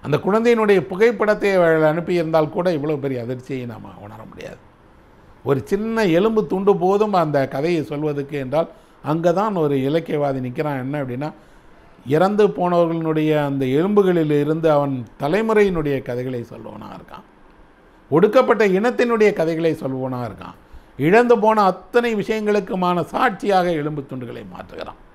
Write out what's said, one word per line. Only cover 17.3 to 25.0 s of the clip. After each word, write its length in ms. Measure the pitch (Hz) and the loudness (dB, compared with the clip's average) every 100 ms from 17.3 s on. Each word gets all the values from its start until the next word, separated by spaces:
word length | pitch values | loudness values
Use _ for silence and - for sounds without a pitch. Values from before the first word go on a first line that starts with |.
| _ - - - _ _ _ _ | _ -20 -20 -20 _ _ _ _
ஒடுக்கப்பட்ட 520 | 143 208 247 220 214 214 | 2 4 4 4 2 4
இனத்தினுடைய 600 | 185 233 - 247 226 208 | 2 0 0 0 4 2
கதைகளை 400 | 202 160 160 165 156 | 2 -2 0 -2 -2
சொல்பவனா 440 | 139 131 127 123 | -6 -6 -6 -6
இருக்கான், 340 | 120 87 90 - _ - - - | -8 -10 -16 -20 _ -20 -20 -2
இழந்து 360 | 139 214 240 233 | 4 4 6 4
போன 240 | 214 220 | 4 4
அத்தனை 460 | 196 185 - 240 240 220 | 4 2 0 0 2 -2
விஷயங்களுக்குமான 880 | 190 220 208 208 190 185 180 175 165 | -2 -2 0 0 -2 -2 0 0 -2
சாட்சியாக 640 | - 247 190 202 190 180 | 0 0 -2 0 0 2
எலும்பு 280 | 160 147 151 | -2 -4 -6
துண்டுகளை 420 | 139 131 120 120 101 | -10 -12 -12 -14 -16
மாற்றுகிறான். 560 | 92 - 82 82 - | -18 -18 -14 -14 -16